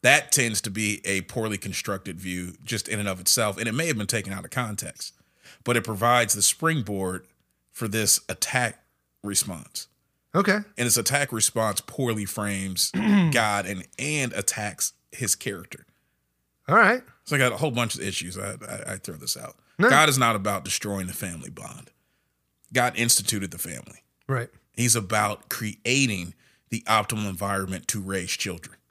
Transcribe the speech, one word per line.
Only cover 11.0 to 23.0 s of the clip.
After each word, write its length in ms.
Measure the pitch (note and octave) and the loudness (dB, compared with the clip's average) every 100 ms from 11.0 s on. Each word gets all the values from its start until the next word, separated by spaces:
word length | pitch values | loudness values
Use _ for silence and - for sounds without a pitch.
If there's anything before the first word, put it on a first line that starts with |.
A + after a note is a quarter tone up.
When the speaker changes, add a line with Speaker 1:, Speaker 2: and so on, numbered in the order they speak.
| G#2 C#3+ C#3 | 2 0 0
Speaker 1:
response 480 | A2 - A#2 A2 G2 | 0 0 2 0 -2
poorly 420 | - - B2 G#2+ | -6 -2 0 0
frames 680 | G2 - G#2 G2 F#2+ F2+ - | -4 -4 -2 -2 -4 -2 -2
<clears throat> 400 | F#3+ A3 G#3 E3 | 0 2 4 4
God 340 | B2 G#2+ G2+ | 4 4 2
and, 200 | F#2 F#2 - - | -2 -6 -8 -8
and 340 | C#3+ D3+ B2+ | -4 -2 -2
attacks 600 | G#2+ G2+ - G#2 - - _ _ | -2 -2 -2 -6 -4 -6 _ _
his 240 | - A2 | -6 -2
character. 500 | - A#2+ F#2+ E2+ - _ _ _ _ _ _ _ _ - | -2 -4 -8 -12 -18 _ _ _ _ _ _ _ _ 2
Speaker 2:
All 60 | G3 | 6
right. 240 | G3+ B3 - _ | 6 4 -4 _
Speaker 1:
So 100 | - | -2
I 40 | C#3+ | 2
got 120 | B2 | 2
a 60 | A2+ | 2
whole 140 | D3+ | 0
bunch 240 | A#2+ A#2 | 0 -2
of 60 | - | -2
issues. 360 | G2 - F2 F2+ | -4 -4 -6 -8
I, 140 | G2 - | -8 -8
I, 280 | - - - | -10 -10 -8
I 20 | G2 | -10
throw 180 | - | -10
this 200 | D#2 D#2+ | -8 -6
out. 200 | - - - _ - | -6 -8 -18 _ 4
Speaker 2:
No. 120 | A3 | 8
Speaker 1:
God 180 | D3+ D#3 | 10 8
is 100 | C3 | 6
not 200 | A#2 G#2+ | 4 4
about 260 | G2 G2 | 0 -2
destroying 440 | - - G#2 G2 F#2 | -2 -4 -2 -4 -6
the 60 | |
family 360 | F2+ G2 E2+ - | -6 -8 -8 -12
bond. 400 | - A#1 A#1 - _ _ _ _ _ _ _ _ | -14 -16 -16 -20 _ _ _ _ _ _ _ _
God 220 | B2+ B2 | 0 0
instituted 560 | - | 2